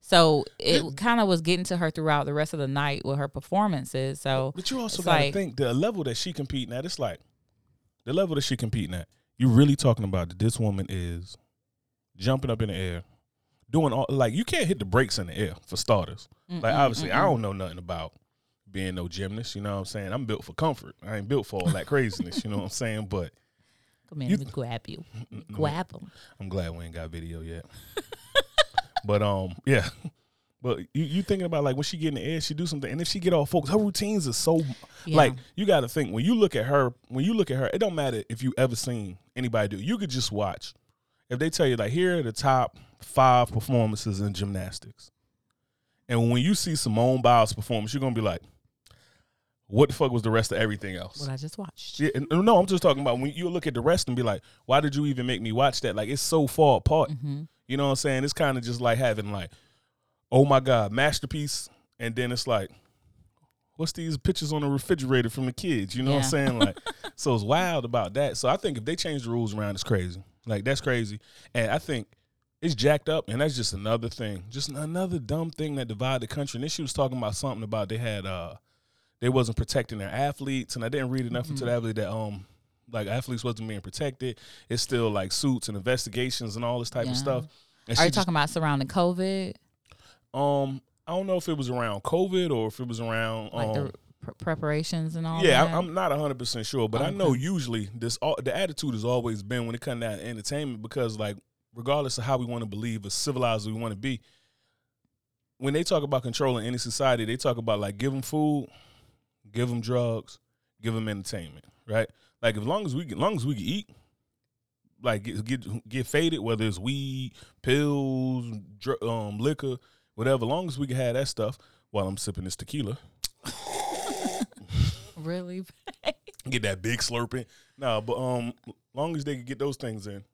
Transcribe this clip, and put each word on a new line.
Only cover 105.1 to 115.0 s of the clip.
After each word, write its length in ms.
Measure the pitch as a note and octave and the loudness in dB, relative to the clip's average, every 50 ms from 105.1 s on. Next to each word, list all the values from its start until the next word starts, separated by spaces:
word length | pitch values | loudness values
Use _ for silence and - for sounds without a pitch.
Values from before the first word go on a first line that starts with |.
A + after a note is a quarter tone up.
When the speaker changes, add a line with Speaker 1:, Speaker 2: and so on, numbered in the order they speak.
| _ _ _ _ _ _ _ _ _ _ | _ _ _ _ _ _ _ _ _ _
Speaker 2:
when 160 | C3 C#3 C#3 | -4 0 0
they 80 | D3+ E3+ | 0 0
talk 180 | - F#3+ E3 C#3+ | 2 0 0 0
about 200 | C#3+ C#3 C3 A#2+ | 2 -2 -2 -2
controlling 440 | B2+ A2+ - D3 C3+ B2+ A#2+ G#2+ | -2 -2 0 2 2 2 0 0
any 120 | A2+ B2 A#2+ | -2 -4 -4
society, 460 | - B2 A2+ - C#3+ C3 B2 A#2 A2+ | -4 -4 -2 2 4 4 4 4 2
they 120 | G#2+ A#2 | -2 -2
talk 200 | B2+ - C#3+ A#2+ A#2 | 0 0 0 0 0
about, 220 | A2+ A2+ A2 G#2 | 0 0 0 0
like, 180 | G#2 G2+ G2+ G2+ | 0 -4 -4 -2
give 140 | A#2+ C#3 C3+ | -2 -2 -2
'em 80 | C3+ B2+ | -2 -6
food, 460 | - - D3+ D3+ D3+ D3+ C#3+ C3+ - - - - - _ _ _ _ _ _ _ _ _ _ _ G#2+ G2+ | -4 -2 0 2 2 0 0 -4 -6 -14 -20 -20 -20 _ _ _ _ _ _ _ _ _ _ _ -10 -4
give 160 | A2+ A#2+ B2 | -2 -2 0
'em 100 | A#2+ A#2+ | 0 -2
drugs, 580 | A2 A2+ B2 B2 A#2+ A#2+ A2+ A2+ - - - - _ _ _ _ _ _ _ _ | -2 0 0 0 0 0 -2 -4 -6 -10 -20 -20 _ _ _ _ _ _ _ _
give 140 | G#2 A2+ A2+ | -4 -2 -2
'em 140 | A2+ A2 A2 | -2 -2 -2
entertainment, 560 | G#2 G2 F#2 - - G2+ E2+ D#2+ D2 - - _ _ _ _ - | -4 -4 -6 -8 -8 -8 -8 -10 -14 -18 -20 _ _ _ _ -2
right? 200 | G#2+ A2 A2 - - _ _ _ _ _ | 0 0 0 0 -4 _ _ _ _ _
Like, 160 | - A#2 A2 | 0 0 2
as 60 | G#2 G#2 | 2 -2
long 240 | A#2+ D#3+ G3+ G#3+ | -2 -2 -2 -2
as 80 | E3+ B2 | -2 -4
we, 120 | C#3 F3 | -4 -4
as 60 | D3 G2+ | -6 -4
long 200 | E2 B2+ G3 A3 | 0 0 0 0
as 80 | E3 A#2 | 0 -2
we 100 | C3+ D3 | -2 -2
can 100 | G#2+ F2+ | -2 -2
eat, 240 | D#2+ E3+ G#3 G#3 _ - _ _ _ _ _ _ _ _ _ _ _ _ _ _ _ _ _ _ _ _ _ | -2 -2 -4 -4 _ -18 _ _ _ _ _ _ _ _ _ _ _ _ _ _ _ _ _ _ _ _ _